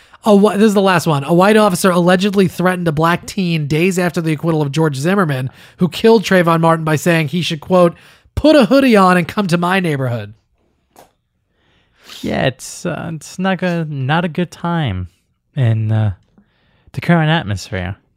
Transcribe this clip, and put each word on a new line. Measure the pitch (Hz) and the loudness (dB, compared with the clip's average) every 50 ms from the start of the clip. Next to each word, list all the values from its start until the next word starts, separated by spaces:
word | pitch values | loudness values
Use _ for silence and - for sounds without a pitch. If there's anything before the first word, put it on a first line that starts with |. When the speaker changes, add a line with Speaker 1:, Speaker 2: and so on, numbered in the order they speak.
| _ _ - _ - | _ _ -20 _ 2
Speaker 1:
A | 233 208 202 | 4 4 4
wh-, | 196 214 - | 4 4 2
this | 202 208 | 2 2
is | 226 196 | 2 4
the | 208 | 2
last | 196 196 185 170 - 170 | 2 2 2 2 0 0
one. | 156 139 139 | -2 -2 0
A | 135 175 | 0 2
white | 170 185 202 220 | 4 4 4 4
officer | 220 214 208 180 - - 196 | 4 4 2 2 0 0 0
allegedly | 175 180 175 175 180 185 190 208 190 202 190 180 | 2 2 2 2 2 2 2 0 0 2 0 0
threatened | - - 175 180 180 180 175 165 | 0 -2 -2 -2 -2 -2 -2 -2
a | |
black | 156 147 160 165 175 175 - - | -2 0 0 0 0 -2 -4 -8
teen | - - 185 175 170 160 151 139 | -6 -4 -4 -2 -2 -2 -2 -2
days | 156 151 170 190 185 180 | -2 0 0 0 0 0
after | 180 175 - 180 | -2 -2 -2 -4
the | 165 160 156 | -4 -4 -4
acquittal | 143 - 165 165 151 | -4 -2 -2 -2 -2
of | 151 143 135 | -2 -2 -2
George | 156 160 156 143 131 | -2 -2 -2 -2 -2
Zimmerman, | 139 170 190 208 190 156 143 127 127 131 - - - - _ - | -2 -2 0 0 0 -2 -2 -4 -6 -8 -10 -14 -20 -20 _ -4
who | 185 170 | -4 -4
killed | - - - 226 226 226 180 | -2 0 2 4 4 4 2
Trayvon | - 196 185 170 170 165 165 | 2 2 2 2 2 2 2
Martin, | 165 165 165 165 160 | 2 2 0 0 0
by | 156 156 151 | -2 -2 -2
saying | - 180 170 160 160 139 | 0 0 0 0 -2 -2
he | - 180 | -4 -6
should, | 156 - 170 147 | -4 -6 -6 -8
quote, | - - 185 180 180 170 170 - - - _ _ _ _ _ | -4 0 2 4 4 2 2 -2 -12 -20 _ _ _ _ _
"put | - - 302 311 302 | 0 2 4 4 4
a | 247 | 4
hoodie | 170 247 277 269 262 226 202 | 4 4 2 4 4 4 4
on | 190 185 180 | 4 4 4
and | 180 170 - | 2 0 -2
come | - - 208 180 | -4 -4 -4 -2
to | 170 175 | -2 -2
my | 175 175 185 196 | -2 -2 -2 -2
neighborhood." | 185 165 147 135 135 123 120 117 104 104 107 _ _ _ _ _ _ _ _ _ _ _ _ - - _ _ _ _ _ _ _ _ _ _ _ _ _ _ _ _ _ _ _ _ - - - | -2 -2 -4 -4 -4 -4 -6 -6 -8 -12 -16 _ _ _ _ _ _ _ _ _ _ _ _ -20 -20 _ _ _ _ _ _ _ _ _ _ _ _ _ _ _ _ _ _ _ _ -20 -16 -12
Speaker 2:
Yeah, | - - - - - 139 | -8 -6 -4 -2 -2 -4
it's, | 127 - - - - - - | -4 -6 -12 -18 -16 -12 -10
uh, | 180 156 - - 170 165 | -8 -8 -8 -10 -10 -12
it's | 151 - - - - | -12 -14 -14 -10 -6
not | 185 190 190 160 | -4 -2 -2 -2
gonna, | 185 180 175 170 165 | -2 -4 -4 -4 -4
not | 151 151 139 131 127 151 170 175 | -6 -6 -6 -4 -2 0 0 -2
a | 185 | -2
good | 147 - 180 - | -4 -4 -6 -6
time | - - - 170 170 165 156 120 95 92 92 87 _ _ _ _ _ _ _ _ _ | -6 -8 -6 -4 -4 -2 -2 -2 -4 -4 -6 -10 _ _ _ _ _ _ _ _ _
in, | 147 127 113 113 110 110 107 | -2 0 0 0 0 -2 -2
uh, | 110 110 110 104 90 - _ _ _ _ _ _ _ _ _ _ _ _ _ _ - | 0 0 0 -2 -4 -6 _ _ _ _ _ _ _ _ _ _ _ _ _ _ -12
the | - | -6
current | - - 170 170 156 151 | -2 0 2 2 2 2
atmosphere. | 160 170 - 95 101 90 - - - 92 90 90 95 - _ _ _ | 0 -2 -2 -4 -6 -8 -8 -8 -8 -8 -6 -8 -8 -12 _ _ _